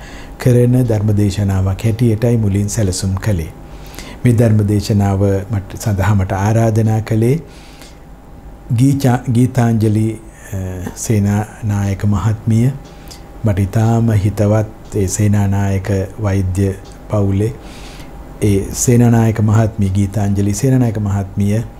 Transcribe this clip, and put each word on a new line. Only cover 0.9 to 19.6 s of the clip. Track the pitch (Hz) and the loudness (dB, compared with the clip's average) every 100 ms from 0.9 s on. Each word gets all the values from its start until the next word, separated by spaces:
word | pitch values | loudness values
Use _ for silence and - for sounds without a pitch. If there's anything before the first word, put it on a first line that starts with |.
| 107 107 101 101 98 101 95 95 95 | 0 2 2 2 0 0 0 0 -2
හැටියටයි | 110 107 120 107 120 120 | -2 2 2 2 2 2
මුලින් | 101 98 101 | 2 0 0
සැලසුම් | 117 98 90 95 95 110 | 0 -2 -2 -2 -2 -2
කළේ. | 90 80 - - - - - - - | -2 -4 -10 -18 -18 -16 -16 -16 -2
මේ | 123 110 | 2 4
ධර්මදේශනාව | 117 107 104 104 98 104 98 98 101 98 101 | 4 4 2 0 2 2 2 2 2 0 -2
මට, | 104 - - | -6 -6 -6
සඳහා | 113 95 95 101 | -2 0 2 2
මට | 92 | 0
ආරාධනා | 95 101 113 113 110 110 110 | 0 0 2 2 2 2 0
කළේ | 107 113 117 160 - - - - - - - - - - - - - 117 | 0 0 2 0 -4 -18 -20 -20 -20 -20 -20 -20 -20 -20 -20 -16 -4 2
ගීචා-, | 135 139 127 120 - | 2 4 2 2 0
ගීතාංජලි, | 117 123 127 117 113 107 107 110 110 - - - | 2 2 2 2 2 2 2 0 -4 -12 -20 -12
අ, | 98 92 90 92 - | -8 -8 -8 -10 -8
සේනානායක | - 104 101 101 107 - 107 101 101 95 104 | -2 0 2 0 -2 -6 -4 -2 -2 -2 0
මහත්මිය. | 101 107 104 117 110 127 - - - - - - - 107 | 0 0 -2 0 2 2 -2 -10 -20 -20 -20 -20 -4 -2
මට | 98 | 0
ඉතාම | 98 120 110 117 117 | 0 2 2 2 2
හිතවත් | 107 104 101 104 110 110 - - 107 | 2 0 0 2 2 0 -8 -8 -4
ඒ | 92 | -2
සේනානායක | - 104 104 98 98 98 95 95 98 95 - | 0 2 2 2 0 0 -2 -2 -2 -4 -4
වෛද්‍ය | 104 98 92 92 98 95 - - - | -2 0 0 0 0 -2 -12 -18 -4
පවුලේ | 107 98 98 110 123 - - - - - - - - | -2 0 0 -2 -4 -14 -18 -16 -16 -16 -16 -18 -2
ඒ | 107 98 - | 2 2 0
සේනානායක | - - 120 120 117 113 107 | -2 2 4 6 4 4 2
මහත්මිය, | 107 110 | 2 4